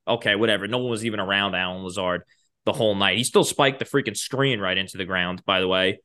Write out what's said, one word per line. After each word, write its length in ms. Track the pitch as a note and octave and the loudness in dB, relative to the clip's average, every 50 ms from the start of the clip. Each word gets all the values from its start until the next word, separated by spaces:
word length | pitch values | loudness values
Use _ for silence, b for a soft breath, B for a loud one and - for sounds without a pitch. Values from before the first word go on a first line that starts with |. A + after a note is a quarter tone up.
| _ | _
okay, 300 | - A#2+ A#2 - A2 G2+ | -2 -2 0 2 2 2
whatever. 320 | G2+ A#2 A2+ G#2 F#2+ G2 G#2 | 2 2 2 2 0 -2 -2
No 100 | A#2+ B2+ | -4 -2
one 120 | B2 B2 | -2 -2
was 140 | A#2 G#2+ A2+ | -4 -4 -4
even 140 | A#2 G#2+ G2+ | -4 -4 -4
around 380 | F#2+ F#2+ G2 G2+ G2+ G2 F2+ | -2 0 0 0 0 0 0
Allen 260 | F2+ F#2 F2+ F#2 F#2 F#2+ | -2 -2 -4 -4 -6 -8
Lazard 400 | F#2 F2+ G2+ F#2 F2+ F2+ F2 - _ _ _ _ _ _ _ _ | -8 -6 -4 -2 -2 -2 -4 -6 _ _ _ _ _ _ _ _
the 60 | A2 G2+ | -2 0
whole 220 | - A2+ G#2+ G2+ | 2 2 2 2
night. 220 | G2 G2 F#2+ F#2 | 2 2 2 2
He 80 | A2+ B2+ | 2 0
still 180 | - - G#3 E3 | 2 4 4 4
spiked 360 | - - - C#3+ C3+ C3+ - | 4 2 2 2 2 2 0
the 60 | - | -4
freaking 320 | - - C#3+ - A2 G2 | -2 0 0 0 -2 -4
screen 440 | - - - - C3 C#3 C#3 B2 G#2 | -6 -6 -4 -2 0 0 0 0 0
right 160 | G2 F#2 F#2 | -2 -2 -2
into 220 | F#2+ F#2+ F2+ - F#2+ | -2 -2 -4 -6 -8
the 80 | F#2+ | -4
ground, 360 | F2 F#2+ F2+ F2 F2+ F#2 F#2 - | -2 0 0 0 0 -2 -4 -2
by 160 | - F#2+ F2+ | 0 0 2
the 60 | F#2 | 2
way 340 | F#2 F#2 F#2 F#2+ F#2+ F#2 - _ | 2 2 2 2 2 0 -2 _